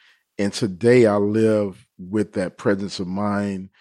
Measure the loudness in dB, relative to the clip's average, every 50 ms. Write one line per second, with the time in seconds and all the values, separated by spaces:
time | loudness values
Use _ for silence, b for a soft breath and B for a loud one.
0 | b b b b b b _ -4 -4 -4 -2 -4 -4 -6 -4 0 2 4 6 6
1 | 6 6 4 2 0 0 2 2 2 2 2 0 -2 -4 -8 -12 _ _ _ -18
2 | -12 -6 -4 -4 -4 -2 -4 -6 -6 -6 -8 -4 -2 -2 -2 -2 -4 -8 -8 -8
3 | -8 -6 -6 -4 -4 -2 -2 -2 -4 -4 -6 -8 -10 -14 b b